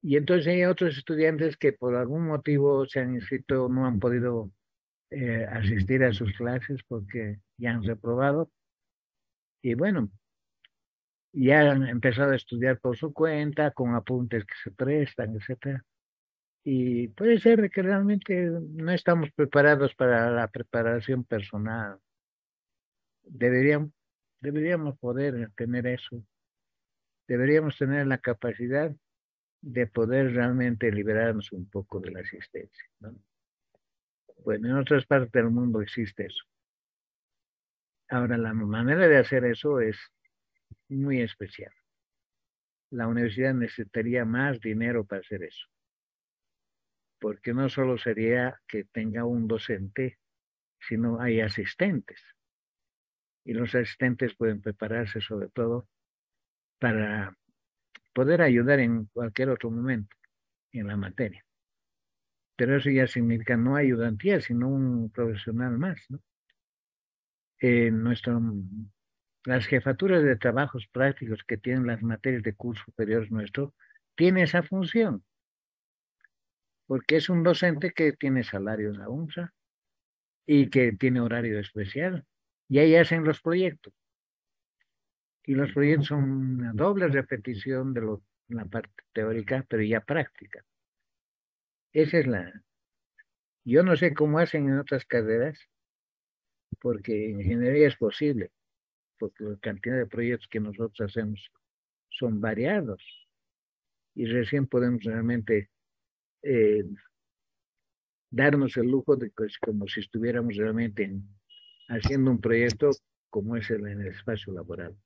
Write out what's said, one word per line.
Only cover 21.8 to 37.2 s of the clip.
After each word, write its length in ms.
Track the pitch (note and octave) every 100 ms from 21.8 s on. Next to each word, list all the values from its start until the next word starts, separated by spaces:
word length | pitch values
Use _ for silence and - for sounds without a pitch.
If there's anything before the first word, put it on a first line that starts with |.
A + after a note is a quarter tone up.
| G#2+ G2 _ _ _ _ _ _ _ _ _ _ _ _
Deberíamos, 680 | - C3 A#2+ B2+ C#3 D3 D3+ _ _ _ _ _
deberíamos 560 | C#3 D3 D#3 F3 D3+ C3+
poder 540 | B2 A#2+ C#3+ B2+ A2+ -
tener 320 | A#2 B2 A#2+
eso. 380 | B2 - A#2+ G2+ _ _ _ _ _ _ _ _ _ _
Deberíamos 500 | B2 B2+ D3+ D#3 -
tener 300 | C3+ C#3+ C#3
la 100 | B2+
capacidad 760 | - A#2+ A#2+ A2+ A#2+ C3+ D#3 C#3+ _ _ _ _ _ _
de 260 | D3+ B2 A#2
poder 460 | - A2+ B2+ C3+
realmente 580 | A#2+ B2 B2+ B2 A#2 A#2+
liberarnos 600 | G#2 G#2 G#2+ A2+ A2 G2+
un 160 | F#2+ F2+
poco 300 | G2+ F#2+ G2
de 100 | F2+
la 80 | F2+
asistencia, 680 | F2+ F2 - - - _ - _
¿no? 140 | G#2+ B2 _ _ _ _ _ _ _ _ _ _ _ -
Bueno, 260 | - G#2+ A#2
en 60 | C3
otras 300 | C3+ C#3+ B2+
partes 260 | C#3 A#2+
del 180 | B2 A#2
mundo 320 | A#2 B2 A2
existe 440 | G2+ - G#2+ - F#2
eso. 180 | - - _ _ _ _ _ _ _